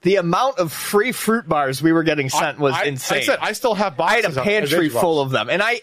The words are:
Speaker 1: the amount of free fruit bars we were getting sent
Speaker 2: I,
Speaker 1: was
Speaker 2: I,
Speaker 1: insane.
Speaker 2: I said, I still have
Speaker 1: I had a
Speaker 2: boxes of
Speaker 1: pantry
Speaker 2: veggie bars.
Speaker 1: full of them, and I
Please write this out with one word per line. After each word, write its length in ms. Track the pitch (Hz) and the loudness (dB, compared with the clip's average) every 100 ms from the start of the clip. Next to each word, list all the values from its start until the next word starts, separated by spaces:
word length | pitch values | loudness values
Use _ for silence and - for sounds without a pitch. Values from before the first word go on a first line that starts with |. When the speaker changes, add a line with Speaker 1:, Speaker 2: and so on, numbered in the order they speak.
Speaker 1:
the 140 | 175 190 | 0 2
amount 420 | 170 185 269 185 | 2 2 0 0
of 120 | 165 | -4
free 400 | - - 208 240 | -4 0 0 2
fruit 360 | - 214 226 160 | -2 -2 -2 0
bars 340 | 151 135 135 | 0 0 0
we 100 | 160 | 2
were 100 | 165 | 2
getting 260 | 160 151 131 | 2 0 0
sent 300 | 160 160 120 | 0 -2 0
Speaker 2:
I, 20 | |
Speaker 1:
was 140 | 143 | 0
Speaker 2:
I, 100 | 165 | 0
Speaker 1:
insane. 340 | 147 131 - 160 | -2 -4 -2 -2
Speaker 2:
I 40 | |
said, 160 | 131 240 | 0 0
I 120 | 170 | -2
still 220 | 220 247 | -2 -2
have 240 | 196 202 143 | 0 -2 0
Speaker 1:
I 180 | 170 226 | 2 2
had 20 | |
a 40 | |
Speaker 2:
boxes 120 | 202 135 | 0 0
of 80 | |
Speaker 1:
pantry 440 | 185 214 147 170 156 | 0 0 0 0 0
Speaker 2:
veggie 20 | |
bars. 80 | 120 | 0
Speaker 1:
full 180 | 180 156 | 2 0
of 80 | 135 | 0
them, 180 | 123 117 | -2 0
and 140 | 170 | 0
I 180 | 214 240 | 0 -2